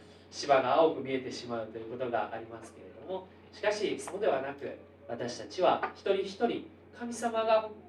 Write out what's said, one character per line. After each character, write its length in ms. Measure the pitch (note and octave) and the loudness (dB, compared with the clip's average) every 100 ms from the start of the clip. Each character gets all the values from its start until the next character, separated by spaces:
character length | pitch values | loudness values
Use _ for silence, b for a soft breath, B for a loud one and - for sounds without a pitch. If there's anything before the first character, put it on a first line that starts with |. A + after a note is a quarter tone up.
| B B B | B B B
芝 300 | - - C3 | -4 4 6
が 140 | A#2+ D3 | 6 6
青 200 | D#3+ C3+ | 6 4
く 60 | |
見 120 | B2+ | -2
え 60 | C3 | -2
て 120 | - | -4
し 140 | - B2 | -8 -6
ま 160 | A#2 | -6
う 60 | A2 | -6
と 100 | A2+ | -8
い 40 | |
う 100 | A2+ | -8
こ 60 | B2 | -6
と 120 | B2 | -2
が 220 | A2+ G#2+ | -2 -2
あ 40 | A2+ | -6
り 80 | A2+ | -10
ま 160 | A2+ | -14
す 100 | - | -16
け 80 | - | -18
れ 60 | - - D#3 | -20 -16 -8
ど 60 | |
も、 140 | F#3 - B B | -8 -10 B B
し 80 | - | -4
か 100 | G#3 | 0
し、 280 | G#3 F3+ B2+ | 0 0 -4
そ 180 | - - | -6 -2
う 20 | |
で 80 | C#3 | 2
は 140 | C3+ | 2
な 120 | C#3 | 0
く、 240 | - A#2+ - - - - | -6 -10 -10 -16 -18 -10
私 300 | A#2+ A#2+ - | -6 -6 -6
た 80 | G#2+ | -8
ち 160 | - | 2
は 300 | E3+ G#2+ - | 4 4 0
一 80 | - | -4
人 220 | G3 F#3+ | 0 0
一 120 | F#3+ - A#3+ | 0 0 0
人、 180 | F#3+ - - - - | 0 -6 -18 -20 -12
神 160 | A#3+ | -10
様 300 | A3+ A#3 A3+ | -4 -2 0
が 180 | A3 A3 | 4 4
本 100 | G#3+ G#3+ | 2 -8